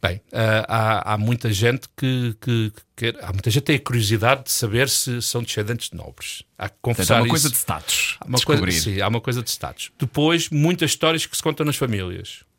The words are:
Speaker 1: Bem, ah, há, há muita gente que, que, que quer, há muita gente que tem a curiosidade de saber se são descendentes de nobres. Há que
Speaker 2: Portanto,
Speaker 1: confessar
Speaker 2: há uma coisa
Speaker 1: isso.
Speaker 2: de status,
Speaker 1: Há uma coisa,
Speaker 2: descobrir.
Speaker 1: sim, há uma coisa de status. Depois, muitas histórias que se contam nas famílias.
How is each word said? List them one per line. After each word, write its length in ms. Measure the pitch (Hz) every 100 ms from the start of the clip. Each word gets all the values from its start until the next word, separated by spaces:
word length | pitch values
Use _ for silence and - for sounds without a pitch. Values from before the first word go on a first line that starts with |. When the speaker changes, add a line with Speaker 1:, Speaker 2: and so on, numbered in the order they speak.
Speaker 1:
Bem, 180 | 95 92 _
ah, 320 | - 110 110 107 113 110 107 -
há, 60 |
há 40 | 107
muita 320 | 107 120 117
gente 340 | 98 117 127 - -
que, 400 | 131 127 120 107
que, 300 | - 117 110 107
que 60 | _
quer, 220 | - 113 -
há 80 | -
muita 180 | 92 117
gente 120 | 107
que 60 | -
tem 100 | 147
a 20 |
curiosidade 640 | - 120 104 110 110 135
de 80 | 127
saber 380 | - 117 110 135
se 320 | - - 120
são 200 | 117 131
descendentes 500 | 117 - 104 117 -
de 40 | 82
nobres. 480 | - - - - - _
Há 100 | 101
que 80 | _
Speaker 2:
Portanto, 60 |
Speaker 1:
confessar 380 | - 117 92 117
Speaker 2:
há 20 |
uma 80 | 113
coisa 180 | 156 143
Speaker 1:
isso. 60 | 120
Speaker 2:
de 40 |
status, 560 | - 78 - - - -
Speaker 1:
Há 60 | -
uma 120 | 123
coisa, 240 | - 135 90
Speaker 2:
descobrir. 300 | 82 80 98
Speaker 1:
sim, 60 |
há 60 | 101
uma 140 | 117
coisa 200 | 120 123
de 80 | 117
status. 420 | - 67 64 - _
Depois, 520 | 131 - 151 170 170
muitas 420 | 151 156 180 156
histórias 340 | - 160 160 -
que 120 | -
se 40 |
contam 240 | 160 151 147
nas 120 | 139
famílias. 680 | 131 104 92 90 95 - _